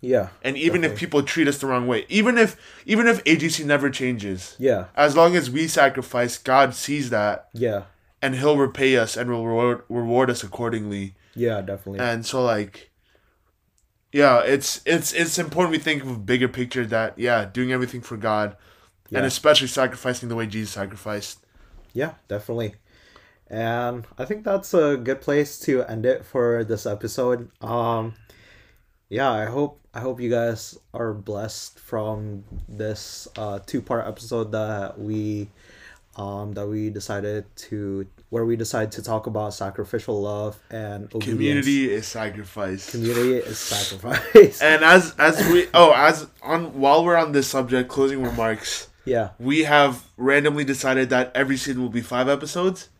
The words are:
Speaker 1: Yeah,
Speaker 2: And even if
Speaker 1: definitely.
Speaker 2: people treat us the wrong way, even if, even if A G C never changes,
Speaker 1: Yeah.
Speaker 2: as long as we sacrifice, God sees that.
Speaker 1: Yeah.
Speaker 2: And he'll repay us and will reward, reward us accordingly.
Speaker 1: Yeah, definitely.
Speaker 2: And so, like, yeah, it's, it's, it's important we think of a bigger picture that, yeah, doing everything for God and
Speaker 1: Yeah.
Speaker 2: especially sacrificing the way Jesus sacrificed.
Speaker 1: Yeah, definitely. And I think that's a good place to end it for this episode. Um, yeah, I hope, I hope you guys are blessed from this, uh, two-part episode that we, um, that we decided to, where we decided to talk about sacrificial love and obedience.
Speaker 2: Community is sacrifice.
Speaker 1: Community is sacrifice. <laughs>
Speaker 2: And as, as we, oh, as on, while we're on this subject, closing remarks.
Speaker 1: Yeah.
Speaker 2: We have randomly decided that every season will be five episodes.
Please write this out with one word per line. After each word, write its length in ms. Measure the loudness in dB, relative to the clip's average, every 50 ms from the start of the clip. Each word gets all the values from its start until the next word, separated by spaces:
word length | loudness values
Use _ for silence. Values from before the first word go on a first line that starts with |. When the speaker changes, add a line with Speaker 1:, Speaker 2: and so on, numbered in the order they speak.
Speaker 1:
Yeah, 280 | 0 2 2 2 2 0 -8 _ _
Speaker 2:
And 140 | -4 -4 2
even 260 | 2 2 2 4 2
if 80 | 0
Speaker 1:
definitely. 60 | 0 -2
Speaker 2:
people 240 | -6 0 2 2 2
treat 240 | 2 2 2 2 2
us 100 | 2 0
the 80 | -2 -2
wrong 200 | 0 0 0 0
way, 180 | 0 -2 -2 0
even 280 | 2 4 4 4 6 4
if, 200 | 4 2 2 -6 -20 -20 -20 -20 -4
even 220 | 0 2 4 4 4
if 140 | 4 4 4
A 120 | 2 2 4
G 100 | 2 -2
C 140 | -2 -2 0
never 260 | 0 2 2 2 0
changes, 640 | -2 -2 -4 -4 -4 -4 -4 -6 -8 -8 -10 -14 -12 _
Speaker 1:
Yeah. 260 | 0 2 2 2 -2 -8 _
Speaker 2:
as 200 | 2 4 4 6
long 200 | 6 6 6 6
as 140 | 2 0 -2
we 180 | -4 -4 -4 -2
sacrifice, 720 | 2 4 4 4 4 0 -10 -4 -2 -2 -2 -2 -2 -6
God 360 | _ 2 6 6 6 4 2
sees 340 | -6 -6 -6 -4 -4 -4 -2
that. 360 | -2 0 0 0 -2 -4 -8 _ _
Speaker 1:
Yeah. 300 | -4 -2 -2 -2 -4 -6 -8 _ _ _ _ _ _
Speaker 2:
And 140 | -4 -4 -4
he'll 220 | 0 2 2 4 4
repay 400 | 2 0 0 0 2 4 4 4
us 180 | 2 0 -2 -6
and 120 | -4 -4
will 160 | -4 -4 -2 -2
reward, 360 | 0 2 2 2 0 -2 -6 _
reward 400 | -6 -6 -2 0 2 2 2 2
us 120 | 0 -4 -6
accordingly. 720 | -12 -10 -6 -6 -4 -4 -4 -6 -6 -8 -8 -8 -10 -12 _ _ _ _
Speaker 1:
Yeah, 260 | -4 -2 -2 -2 -4
definitely. 380 | -6 -8 -10 -10 -10 -12 -8 -6
Speaker 2:
And 260 | -4 -4 -4 -4 -6
so, 180 | -6 -4 -2 0
like, 460 | 0 0 0 -2 -6 _ -20 -20 _ _ _ _ _ _ _ _ _ _ _ _ _ _ _ _ _ _ _ _ _ _ _ _ _
yeah, 280 | _ 4 6 8 6 6
it's, 400 | 4 4 2 0 0 -4 -8 -6 -2
it's, 260 | 0 0 0 0 -2 -2
it's 240 | -2 -2 -2 -2 -4
important 340 | -6 -4 0 0 0 2
we 60 | 2 -2
think 240 | 0 -2 -2 -2 -4
of 60 | -8
a 80 | -8 -8
bigger 300 | -2 0 0 2 2 0
picture 380 | -2 -4 -6 -4 -4 -4 -4
that, 320 | -2 -2 -2 -2 -2 -6 -4
yeah, 260 | -2 0 0 0 0
doing 260 | -2 -4 -4 -2 -2
everything 300 | -2 -2 -2 -4 -6 -12
for 160 | -12 -12 -12 -6
God 380 | -2 -2 0 0 -2 -4 -6 -12 _ _ _ _ _ _ _ _ _ _
and 80 | -4 -2 -2
Speaker 1:
Yeah. 20 |
Speaker 2:
especially 420 | -2 -4 0 4 4 4 6 4 0
sacrificing 640 | -2 0 -2 -2 -2 -6 -6 -6 -6 -6 -6 -8
the 60 | -6
way 120 | -6 -6 -6
Jesus 240 | -6 -8 -8 -8
sacrificed. 680 | -8 -10 -10 -10 -10 -14 -10 -8 -8 -8 -8 -10 -16 _ _ _ _ _ -20 _ -20 -20 -20 _ _
Speaker 1:
Yeah, 200 | -6 -6 -6 -6 _ _ _
definitely. 480 | -10 -10 -8 -8 -6 -6 -6 -6 -8 -12 _ _ _ _ _ _ _ -20 _ _ _ _ _ _
And 580 | -8 -6 -4 -2 -2 -2 -4 -4 -6 -8 -12 -16 -12 _
I 80 | -8
think 180 | -8 -8 -6 -4
that's 300 | -2 -2 -2 -2 0 2
a 240 | 2 4 4 2 0
good 240 | 0 -2 -4 -4
place 380 | -2 0 2 2 2 0 -4 -8
to 220 | -2 0 0 0 0
end 220 | -2 -6 -2 2
it 200 | 2 2 2 -2
for 380 | -6 -2 0 2 2 2 0 0
this 220 | -2 -4 -4 -4
episode. 640 | -6 -6 -6 -6 -8 -4 -2 0 0 0 -2 -4 -12 _ _
Um, 520 | -10 -6 -4 -2 -2 0 -2 -2 -4 -6 -10 -14 -20 _ -20 _ -20 -20 -20 -20 -20 _ _ _ _ _ _ _ _ _
yeah, 200 | -4 -2 0 0
I 140 | 0 -2 -4
hope, 340 | -4 -4 -4 -4 -4 -6 _ _ _ _
I 60 | -8
hope 200 | -6 -6 -6 -4
you 100 | -4 -4
guys 480 | -2 0 -2 -2 -2 -4 -8 -16 -18 -20 _ _ _
are 200 | -6 -6 -6 -6
blessed 680 | -8 -8 -10 -8 -8 -8 -8 -10 -12 -14 -16 _ _
from 640 | -16 -10 -8 -6 -6 -6 -6 -8 -8 -10 -10 -12 -14 -14 -14 -12 -12 -12
this, 600 | -10 -8 -6 -6 -6 -8 -10 -14 -16 -16 -18 -16 -12 -10
uh, 220 | -8 -8 -8 -10 -10
two-part 420 | -6 -8 -8 -4 -4 -4 -4 -4 -6
episode 440 | -10 -12 -12 -8 -6 -4 -4 -4 -4
that 440 | -4 -4 -4 -4 -6 -6 -8 -10 -10
we, 500 | -8 -6 -4 -4 -4 -4 -4 -6 -8 -10 _ _ _ -20 -20 -20 -20 -20 -20 -20 _ _ _ -12
um, 360 | -10 -10 -8 -8 -10 -10 -10
that 140 | -8 -8 -6
we 220 | -6 -4 -4 -6
decided 560 | -6 -8 -8 -8 -8 -6 -4 -4 -6 -6 -8 -10 _ -20
to, 500 | -14 -10 -10 -8 -6 -6 -6 -6 -8 -10 _ _ _ _
where 160 | -4 -2 0
we 100 | 0 0
decided 360 | -2 -2 -4 -2 -4 -4 -4 -6
to 100 | -10 -8
talk 240 | -6 -6 -4 -4 -6
about 260 | -6 -6 -6 -6 -8
sacrificial 680 | -8 -8 -8 -8 -8 -10 -6 -6 -6 -4 -4 -4 -4
love 360 | -2 -4 -4 -4 -6 -8 -8 -12 _ _
and 340 | -14 -12 -10 -10 -10 -12 -14 -8 -8
obedience. 120 | -6 -4
Speaker 2:
Community 680 | -4 -2 -2 0 0 0 0 2 2 2 2 2 0 -2
is 140 | -4 -4 -8
sacrifice. 840 | -8 -8 -8 -8 -8 -10 -14 -14 -10 -8 -6 -6 -6 -8 -10 -10
Speaker 1:
Community 460 | -8 -4 -4 -2 0 0 0 2 0
is 240 | 0 -2 -6 -8 -10
sacrifice. 1000 | -8 -6 -4 -4 -4 -6 -8 -10 -8 -4 -4 -4 -4 8 10 10 10 10 8 2
<laughs> 0 |
Speaker 2:
And 220 | 4 4 4 6 8
as, 300 | 8 8 8 8 4 0 2
as 180 | 4 4 4 4 2 4
we, 160 | 4 4 4 6 8
oh, 180 | 10 10 10
as 340 | 10 8 8 6 4 4 -4 -14 _ _
on, 380 | -6 -4 -4 -4 -4 -6 -6 0
while 260 | 4 6 6 6 6
we're 100 | 6 4 4
on 140 | 4 4
this 160 | 2 0 0 0
subject, 420 | -2 -2 -2 0 0 0 0 -2
closing 340 | 0 0 0 0 0 -2 -4
remarks. 640 | -4 -2 -2 -2 -2 -2 -4 -6 -8 -8 -8 -10 -14 _ _ _
Speaker 1:
Yeah. 240 | -2 -2 -2 -2 -4 -6 _
Speaker 2:
We 280 | -4 -2 0 0 2
have 380 | 4 6 6 6 6 2 -2 -12 -20 _ -4
randomly 460 | 0 2 4 4 4 2 0 0 -2
decided 460 | -2 -4 -2 -2 0 0 0 0 2
that 200 | 2 0 0 0 0
every 220 | -2 0 0 -2 -4
season 240 | -4 -6 -4 -4 -4
will 60 | -4
be 120 | -4 -4
five 260 | -6 -4 -2 -2 0 0
episodes. 600 | 0 -2 -2 -8 -6 -2 -2 -2 -2 -4 -12 -20 _ _